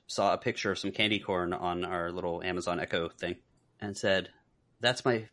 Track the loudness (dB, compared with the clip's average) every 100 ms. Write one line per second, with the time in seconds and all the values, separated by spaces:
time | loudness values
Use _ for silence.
0 | -6 2 4 4 0 0 0 0 -2 2
1 | 2 2 0 0 0 -2 -2 -2 -2 -2
2 | -4 -2 -4 -2 -2 -2 -2 -2 0 -2
3 | -2 -4 -6 -6 _ _ _ _ -8 -2
4 | 2 2 0 -14 _ _ _ _ 0 2
5 | 2 0 -2